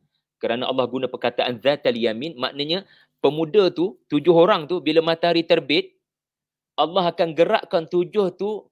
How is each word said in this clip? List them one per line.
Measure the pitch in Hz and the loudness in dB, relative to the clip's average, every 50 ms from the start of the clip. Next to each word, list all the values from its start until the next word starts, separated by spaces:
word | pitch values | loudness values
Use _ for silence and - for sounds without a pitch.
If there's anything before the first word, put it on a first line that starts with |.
| _ _ _ _ _ _ _ _ | _ _ _ _ _ _ _ _
kerana | - 110 117 123 127 | -6 -4 -4 -4 -2
Allah | 127 131 131 123 110 | -2 -2 -2 -2 -2
guna | 120 131 127 | -4 -6 -6
perkataan | 123 123 120 - 120 - - - 127 123 110 | -6 -8 -4 -4 -4 -2 -2 -2 -2 -4 -2
dhatal | - 139 147 143 - 139 117 | 0 0 0 0 0 -2 -2
yamin, | 117 113 113 110 113 135 165 151 123 | 0 -2 -2 -2 -4 -8 -10 -8 -8
maknanya | 127 - - 139 147 151 165 196 196 - _ _ _ _ _ _ | -8 -8 -6 -8 -6 -4 -4 -6 -6 -12 _ _ _ _ _ _
pemuda | - - 147 156 165 156 147 208 190 175 | 0 0 0 0 -4 0 2 2 2 2
tu, | - - 170 214 - - _ _ | 0 0 -4 -4 -4 -10 _ _
tujuh | 147 147 143 170 170 | -4 0 2 4 6
orang | 165 170 196 214 175 151 | 6 6 6 4 0 0
tu, | 139 180 175 | -4 -6 -4
bila | 139 151 156 160 160 | -2 2 2 2 2
matahari | 165 165 165 - 170 170 165 165 | 2 0 0 0 0 0 0 2
terbit, | - 170 160 - - 147 175 190 - _ _ _ _ _ _ _ _ _ _ _ _ _ _ _ _ _ | 2 0 0 2 0 0 -2 -2 -4 _ _ _ _ _ _ _ _ _ _ _ _ _ _ _ _ _
Allah | - 151 160 175 190 175 170 165 | -2 -2 0 0 0 0 0 0
akan | - 180 165 156 | 0 -2 -2 2
gerakkan | 143 170 180 220 - - - - 170 160 | 2 2 2 2 0 -2 -2 -2 -2 -2
tujuh | 151 - 180 180 - - 208 196 175 175 | 0 0 -2 -2 0 0 0 0 0 -2
tu | - 190 208 214 190 - _ | -4 -6 -6 -6 -6 -10 _